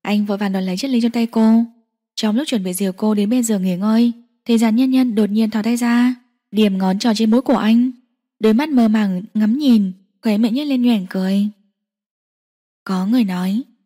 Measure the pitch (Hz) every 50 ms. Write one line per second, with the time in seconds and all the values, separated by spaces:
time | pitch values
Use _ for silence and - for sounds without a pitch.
0 | - 202 208 208 208 208 202 196 208 196 190 190 185 185 180 190 - 277 254 233
1 | 233 233 233 240 226 233 - 226 220 220 226 233 233 233 - _ _ _ _ _
2 | _ _ _ - - 214 208 247 311 - 262 208 185 185 180 - 202 190 180 -
3 | 214 214 214 208 202 208 247 254 233 220 214 190 185 185 180 175 196 220 220 226
4 | 240 240 233 - _ _ _ _ _ - 233 220 233 226 214 240 262 262 262 262
5 | 262 247 208 220 214 196 208 220 226 214 220 220 208 226 240 233 240 233 233 240
6 | 247 254 254 - _ _ _ _ _ _ - 208 214 202 190 190 190 190 185 202
7 | - 240 214 214 226 220 220 254 262 - 262 - 202 214 226 233 247 262 247 -
8 | _ _ _ _ _ _ _ _ 214 220 214 240 302 320 285 247 226 220 214 220
9 | 208 196 185 180 202 - _ 214 214 214 233 294 302 262 233 214 196 185 185 -
10 | _ _ _ _ - 226 208 208 233 214 220 277 302 294 269 254 240 240 233 202
11 | 180 185 - 190 185 190 196 202 208 208 - _ _ _ _ _ _ _ _ _
12 | _ _ _ _ _ _ _ _ _ _ _ _ _ _ _ _ _ - 190 185
13 | 190 202 240 262 226 190 185 180 180 185 202 233 285 - _ _ _